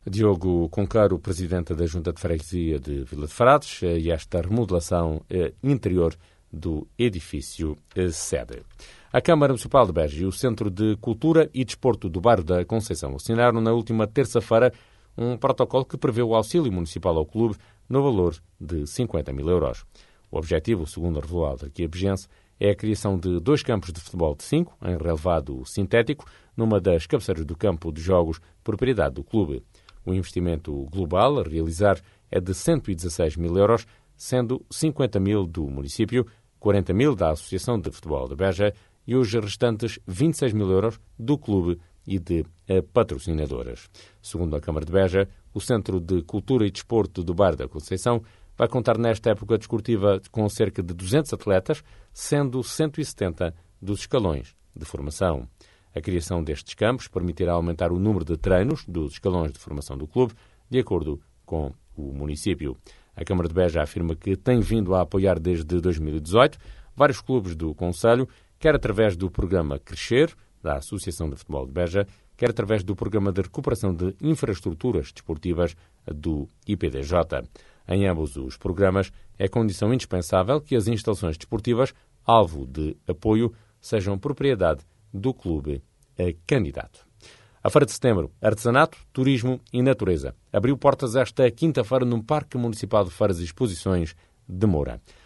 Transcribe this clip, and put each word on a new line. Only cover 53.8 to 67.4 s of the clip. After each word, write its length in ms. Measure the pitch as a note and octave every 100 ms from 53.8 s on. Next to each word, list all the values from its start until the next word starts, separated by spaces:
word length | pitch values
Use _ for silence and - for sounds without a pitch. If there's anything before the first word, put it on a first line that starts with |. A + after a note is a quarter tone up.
dos 200 | F#2+ G2+
escalões 520 | - C3+ G2 C#2+ B1 _ _ -
de 80 |
formação. 640 | D#2+ C#2+ C#2+ D2 F#2 C#2+ A#1+ - _ _ _ -
A 60 |
criação 420 | E2 F2+ D#2+ F2
destes 300 | D#2+ D2 -
campos 340 | - G#2 B2 -
permitirá 460 | F#2+ F2 E2+ F2
aumentar 360 | F2 E2+ D#2+ E2+
o 60 | F2
número 260 | G2+ G2+ D#2
de 100 | E2
treinos 500 | - F2+ A2 D3+ -
dos 280 | E2+ D2
escalões 400 | - G2 F2+ D#2+
de 60 | C2+
formação 380 | - D2 - C2+
do 80 | D#2
clube, 280 | B2 B2 - _ _ -
de 100 | B2+
acordo 420 | A#2+ F2+ D2+ C#2+ - _ -
com 260 | D#2+ C#2+ - _ -
o 160 | C#2
município. 640 | C#2 D2 D2 G#2+ F2 D2 B1+ - - _ -
A 80 |
Câmara 240 | D#2+ F#2 E2+
de 60 |
Beja 280 | E2 F2+ D#2+
afirma 320 | D2+ - E2+
que 220 | D#2+ - F#2
tem 240 | - B2
vindo 340 | - A2+ F#2
a 80 | F#2
apoiar 380 | F2 G2 F#2+ E2
desde 400 | D#2+ E2+ D#2 F2
dois 180 | F2 D#2
mil 180 | D#2 D#2
e 20 |
dezoito 380 | D2+ G2+ C#3+ - - - -
vários 280 | - C#3 C3
clubes 340 | - B2+